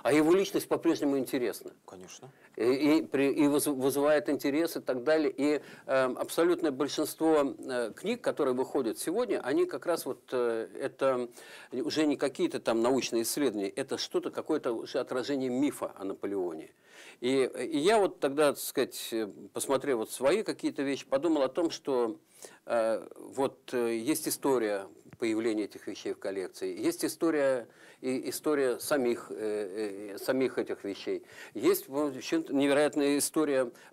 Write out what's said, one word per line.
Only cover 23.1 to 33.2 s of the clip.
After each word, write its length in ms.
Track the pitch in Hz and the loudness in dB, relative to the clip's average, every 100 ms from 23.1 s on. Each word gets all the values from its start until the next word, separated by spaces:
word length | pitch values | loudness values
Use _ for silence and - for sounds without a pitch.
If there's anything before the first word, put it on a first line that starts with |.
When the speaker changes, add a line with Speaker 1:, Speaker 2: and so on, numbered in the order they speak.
| - | -14
Speaker 1:
вот, 420 | - 117 135 - - | -10 -2 -2 -4 -4
э, 220 | 127 117 113 | 0 0 0
есть 300 | 113 156 - | 0 -2 -2
история 580 | - 147 127 110 101 95 - - - | -2 2 2 2 0 -4 -16 -20 -4
появления 460 | 117 110 113 107 | 0 0 0 0
этих 220 | 98 - - | -2 -6 -12
вещей 280 | 98 107 | -8 -8
в 40 | 95 | -6
коллекции, 560 | 101 98 90 - - 92 | -6 -4 -6 -6 -6 -2
есть 260 | 135 170 | -2 -2
история, 640 | - - 165 156 135 131 113 - - - | -4 -2 0 2 2 2 -2 -14 -20 -8
и 300 | 131 127 - | -4 -4 -4
история 480 | - 160 147 131 110 | -4 0 2 2 0
самих, 520 | - 147 123 117 - | 0 0 2 0 -4
э, 840 | - 107 104 101 101 107 98 104 | -6 -4 -4 -4 -4 -6 -6 -10
э, 40 | 98 | -8
самих 380 | - 131 127 127 | -2 0 0 0
этих 260 | 110 127 | -4 -6
вещей. 380 | 101 98 - 92 - - - | -8 -8 -6 -6 -8 -18 -14
Есть, 360 | - 135 185 - | -2 0 0 -2
в 100 | 135 | -4
общем, 480 | 151 127 - 165 160 | -4 -4 -4 -4 0
невероятная 680 | 139 143 143 147 151 143 | 0 4 4 2 2 2
история 520 | 143 | 2